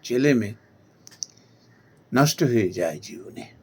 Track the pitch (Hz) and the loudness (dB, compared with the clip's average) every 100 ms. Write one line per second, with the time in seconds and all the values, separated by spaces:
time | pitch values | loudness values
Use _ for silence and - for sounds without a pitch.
0 | - 120 143 127 101 110 _ _ _ _ | -2 0 4 2 0 -8 _ _ _ _
1 | - - - _ _ _ _ _ _ _ | -20 -18 -18 _ _ _ _ _ _ _
2 | _ 123 147 - 131 117 95 87 85 76 | _ 2 2 2 2 2 0 -2 -4 -4
3 | - - - - - - | -12 -16 -16 -18 -20 -20